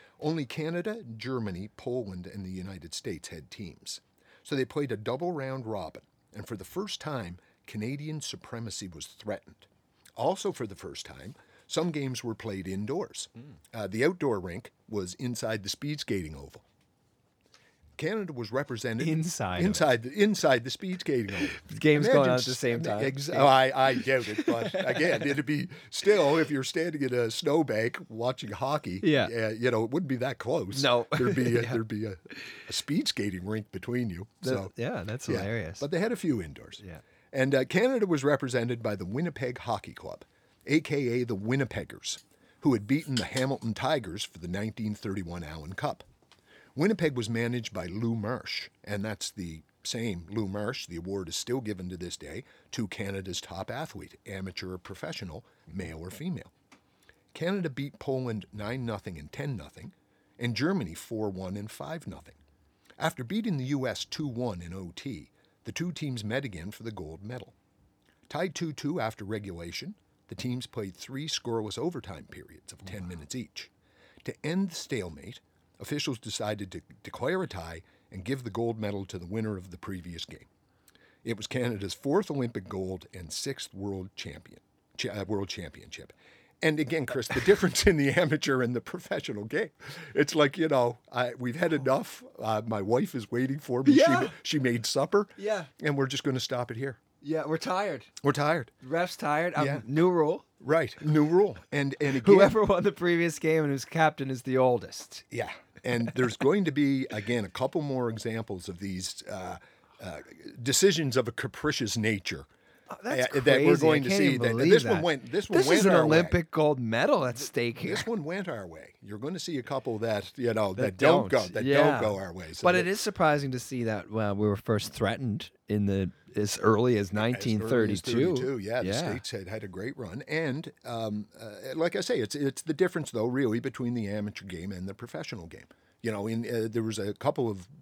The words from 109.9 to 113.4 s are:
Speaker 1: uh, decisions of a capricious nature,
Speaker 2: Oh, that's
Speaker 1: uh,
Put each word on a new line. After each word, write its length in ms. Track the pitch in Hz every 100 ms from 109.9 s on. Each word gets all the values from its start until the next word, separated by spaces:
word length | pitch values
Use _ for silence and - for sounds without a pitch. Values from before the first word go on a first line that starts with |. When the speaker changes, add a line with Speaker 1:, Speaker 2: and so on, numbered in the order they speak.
| _
Speaker 1:
uh, 160 | 95 76 - - - -
decisions 540 | 117 127 196 160 147 123
of 100 | 117
a 40 |
capricious 640 | - 135 - 151 143 113 113
nature, 480 | 110 107 - 76 69 _ _ _ _
Speaker 2:
Oh, 40 | -
that's 320 | 220 277 127
Speaker 1:
uh, 40 | 139